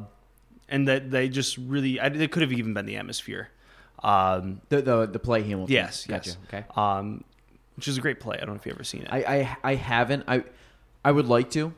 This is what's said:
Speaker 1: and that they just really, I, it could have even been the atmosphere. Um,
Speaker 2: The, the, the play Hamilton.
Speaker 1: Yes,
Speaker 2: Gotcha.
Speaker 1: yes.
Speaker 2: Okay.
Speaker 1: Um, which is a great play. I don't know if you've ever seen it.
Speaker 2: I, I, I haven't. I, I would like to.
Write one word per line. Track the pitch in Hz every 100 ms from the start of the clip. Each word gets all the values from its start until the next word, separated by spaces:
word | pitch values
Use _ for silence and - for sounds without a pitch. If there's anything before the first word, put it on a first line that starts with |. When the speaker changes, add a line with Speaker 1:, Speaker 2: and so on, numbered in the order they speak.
| 104 _ _ _ _ - -
Speaker 1:
and | 139 139
that | 135 135
they | 131 131
just | 131 127 -
really, | 127 139 135 127
I, | 131
it | 147 156
could | 170
have | 151
even | 123 110
been | 104 104
the | 104
atmosphere. | 98 - - 98 101 _ _ - - -
Um, | - 101 95 92 95 98 -
Speaker 2:
The, | 143
the, | 131 117 110
the | 110
play | 120 117
Hamilton. | 104 98 92
Speaker 1:
Yes, | 127 90 - -
Speaker 2:
Gotcha. | 101 92
Speaker 1:
yes. | 90 95
Speaker 2:
Okay. | 98 107 -
Speaker 1:
Um, | 104 98 101 107 - _ _ _ _ -
which | 147
is | 131
a |
great | 139 123
play. | 123 -
I |
don't | -
know | 101
if | -
you've | -
ever |
seen | - -
it. | -
Speaker 2:
I, | 131
I, | 117 139 131 - 131
I | 135
haven't. | - 120 120 139 -
I, | 127 - - - _ _ _
I | 139
would | 147 127
like | 120 131
to. | 156 160